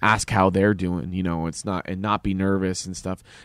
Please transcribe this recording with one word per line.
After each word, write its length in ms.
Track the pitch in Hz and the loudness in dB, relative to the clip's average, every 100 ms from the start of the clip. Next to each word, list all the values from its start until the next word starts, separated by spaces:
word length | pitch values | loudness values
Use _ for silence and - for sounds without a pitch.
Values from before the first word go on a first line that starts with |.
ask 260 | 101 95 - | 2 2 2
how 200 | 104 95 | 4 4
they're 240 | 92 104 | 6 4
doing, 380 | 98 90 87 76 | 2 -2 -4 -4
you 100 | 90 | -4
know, 240 | 90 85 82 | -2 -2 -4
it's 180 | - | -6
not, 240 | - 92 - | -6 -6 -6
and 140 | 92 | -6
not 200 | 104 104 | -2 -2
be 120 | 101 | -2
nervous 500 | 95 95 98 95 90 | 0 0 2 0 -4
and 100 | 90 90 | -8 -10
stuff. 260 | 92 92 - - | -8 -10 -12 -20